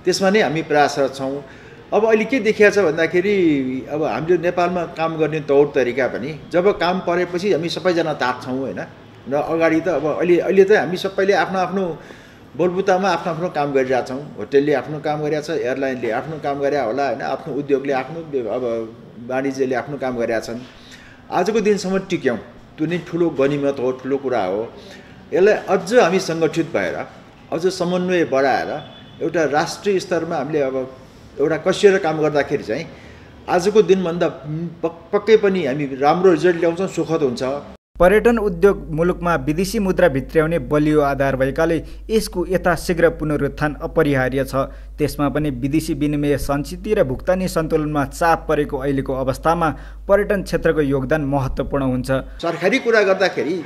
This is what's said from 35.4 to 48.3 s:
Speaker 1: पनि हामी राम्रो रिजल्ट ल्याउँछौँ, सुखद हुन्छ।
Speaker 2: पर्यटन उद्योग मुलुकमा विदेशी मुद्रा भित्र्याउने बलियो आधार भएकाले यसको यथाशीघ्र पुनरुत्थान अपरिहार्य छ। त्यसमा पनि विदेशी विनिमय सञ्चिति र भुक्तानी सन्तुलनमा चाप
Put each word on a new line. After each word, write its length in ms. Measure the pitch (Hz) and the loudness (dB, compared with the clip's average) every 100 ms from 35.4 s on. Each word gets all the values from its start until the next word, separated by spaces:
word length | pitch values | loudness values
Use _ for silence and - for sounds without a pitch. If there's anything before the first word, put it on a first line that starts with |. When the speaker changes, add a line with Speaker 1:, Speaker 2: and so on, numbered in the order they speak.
Speaker 1:
पनि 240 | 202 190 151 | 6 2 0
हामी 180 | 139 143 135 | -2 -4 0
राम्रो 320 | 143 175 190 | 2 6 6
रिजल्ट 260 | 160 170 170 | 4 2 2
ल्याउँछौँ, 320 | 165 170 185 | 0 0 -4
सुखद 340 | - 151 160 | -4 -2 0
हुन्छ। 200 | 143 120 127 143 - - _ - | 0 0 -4 -4 -8 -20 _ 2
Speaker 2:
पर्यटन 420 | 175 214 208 233 | 4 6 4 2
उद्योग 540 | 208 170 196 190 139 | 0 2 2 2 -4
मुलुकमा 420 | 156 175 170 175 165 135 | 0 0 0 0 0 0
विदेशी 300 | 151 190 226 | -2 0 0
मुद्रा 280 | 190 180 175 | 0 4 4
भित्र्याउने 500 | 135 131 165 156 170 123 | 2 0 0 2 0 0
बलियो 320 | 147 151 151 | 2 4 4
आधार 360 | 143 135 135 131 | 4 2 0 2
भएकाले 400 | 135 135 165 165 - - - | 0 2 0 0 -4 -14 0
यसको 340 | 220 190 180 170 | 0 0 -4 -2
यथाशीघ्र 640 | 180 185 165 - 170 165 156 | 0 2 0 0 -2 -2 -4
पुनरुत्थान 580 | 156 147 139 139 151 135 | -4 -2 -4 -2 -4 -4
अपरिहार्य 640 | 160 165 151 135 127 131 | -6 0 0 2 0 -2
छ। 240 | 135 135 135 - - - | -4 -4 -4 -8 -16 -6
त्यसमा 280 | 147 - 143 | -6 -2 -2
पनि 180 | 139 151 | -2 -4
विदेशी 440 | 127 135 151 156 | -4 -2 -2 -2
विनिमय 420 | 147 147 147 147 139 | -2 -2 0 0 0
सञ्चिति 560 | - 143 147 185 202 | 0 -2 -4 -8 -2
र 120 | 214 | 0
भुक्तानी 440 | 151 127 - 185 185 | 0 -2 -2 0 0
सन्तुलनमा 560 | 170 160 160 151 151 | -2 0 0 0 -2
चाप 400 | 135 - 170 | -4 0 2